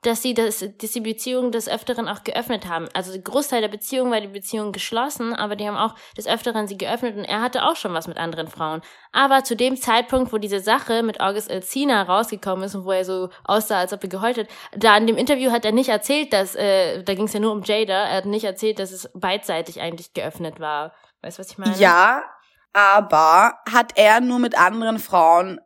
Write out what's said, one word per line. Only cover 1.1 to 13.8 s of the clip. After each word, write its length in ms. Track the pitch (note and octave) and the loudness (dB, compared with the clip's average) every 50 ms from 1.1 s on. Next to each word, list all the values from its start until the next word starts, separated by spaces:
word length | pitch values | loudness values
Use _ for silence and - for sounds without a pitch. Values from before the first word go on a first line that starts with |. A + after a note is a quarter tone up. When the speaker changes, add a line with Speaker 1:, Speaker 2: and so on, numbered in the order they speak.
| A3 A3 - B3+ B3+ B3+ B3 B3 | -8 -8 -6 -4 -4 -2 -2 -2
Speaker 1:
des 160 | A3+ A#3 A3 | -2 -4 -4
Öfteren 400 | - - A#3 - - B3 A#3 A#3 | -4 -8 -8 -6 -6 -6 -4 -4
auch 160 | E3 G#3 G3 _ | -6 -8 -8 _
geöffnet 440 | - - - A#3+ A#3+ A#3+ G3+ - | -6 -6 -6 -4 -4 -6 -6 -6
haben. 200 | F#3 E3+ E3 E3 - _ | -6 -6 -6 -8 -6 _
Also 180 | F#3 F#3 F3+ | -8 -8 -8
der 100 | F#3+ F#3+ | -12 -14
Großteil 400 | F#3 - - C4+ D4 - C4 A#3 | -14 -4 -4 -2 -2 0 -2 -2
der 60 | G#3+ | -2
Beziehung 440 | G#3+ G#3 G#3 - - C4+ B3+ B3+ B3 | -2 -6 -10 -10 -6 -2 -2 0 0
war 100 | A#3+ A3 | 0 -2
die 60 | G#3 | -4
Beziehung 440 | G3 G3 G3+ G3 - - A3 G#3 G#3 | -6 -14 -14 -12 -8 -8 -6 -6 -6
geschlossen, 640 | G3 G3 - - A#3 A3+ B3 D4+ C#4+ - A#3 A3+ A#3 | -8 -8 -10 -6 -4 -4 -4 -4 -4 -6 -6 -6 -6
aber 220 | - - G#3 G#3 | -6 -6 -6 -6
die 120 | G3+ G#3 | -6 -6
haben 80 | G#3 G#3 | -6 -2
auch 200 | - G#3 A3 - - - - _ | -2 -2 -2 -4 -8 -20 -18 _
des 120 | - G#3 | -10 -4
Öfteren 400 | - G3+ A3+ - B3 A3 A3 G#3 | -4 -4 -2 -2 -4 -4 -4 -4
sie 100 | G3 G3+ | -6 -6
geöffnet 400 | F#3 F#3+ - A3 A#3 - A#3+ G#3 | -8 -6 -6 -4 -4 -4 -6 -6
und 60 | G#3 G3 | -8 -8
er 160 | - - G#3+ | -6 -4 -4
hatte 220 | A3+ B3 B3 - - | -4 -2 -2 0 0
auch 100 | C#4+ E4 | 0 0
schon 200 | - - G3+ F3 | -2 -6 -6 -6
was 120 | D#3+ D#3+ | -6 -6
mit 100 | - E3 | -8 -8
anderen 300 | - E3 E3 E3 D#3+ D#3+ | -6 -6 -6 -6 -8 -10
Frauen. 340 | D#3 - - E3 D#3 D#3+ E3 - - - _ _ _ | -10 -8 -8 -6 -6 -6 -8 -12 -16 -20 _ _ _
Aber 320 | - A#3 C4+ C#4 C#4 C4+ C4 | 0 2 4 4 4 2 2
zu 120 | - A#3+ | 0 -2
dem 200 | G#3 B3 C4 C4 | 0 0 0 0
Zeitpunkt, 560 | C4 - - A3 A#3 A#3+ A#3+ - G#3 G#3 - | -2 -2 0 0 0 0 0 0 -2 0 0
wo 60 | - | -2
diese 220 | G#3+ G3+ G3+ G3 G3 | -6 -4 -2 -4 -4
Sache 420 | F#3+ G#3 A3+ C4+ - - A3+ A3+ | 0 0 0 0 0 -2 -2 0
mit 180 | A#3 A3+ G#3+ - | 0 -2 -2 -2
August 300 | - G3 G3+ G#3 G#3 - | -2 -2 -2 -4 -6 -6
Alsina 540 | - F#3 F#3 - - C4+ C#4+ C#4+ B3 G#3 F#3+ | -8 -8 -8 -6 -4 -2 0 2 2 2 2
rausgekommen 600 | F3+ F3+ G3+ A3+ A3 A3 G3 - G3+ F#3+ F#3+ F#3+ | 2 0 0 0 -2 -6 -8 -6 -6 -4 -4 -4
ist 100 | G3+ G3 | -8 -8
und 100 | G3 F3+ | -8 -4
wo 60 | F#3 | -2
er 140 | F#3+ F#3 F#3 | -2 -2 0
so 240 | F3+ F#3+ F#3 F#3 F3+ - - _ | -2 -4 -4 -6 -8 -10 -12 _
aussah, 360 | - G3 G#3+ G#3+ - G#3+ | 0 0 0 0 0 -2
als 120 | F#3+ | -2